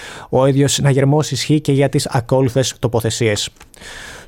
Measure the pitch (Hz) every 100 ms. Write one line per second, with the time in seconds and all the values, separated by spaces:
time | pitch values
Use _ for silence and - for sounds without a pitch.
0 | - - - 127 135 139 143 - 139 135
1 | 135 151 147 127 - 151 147 139 139 147
2 | - 135 120 131 135 127 127 - 123 117
3 | 113 - 117 104 - - - - - -
4 | - -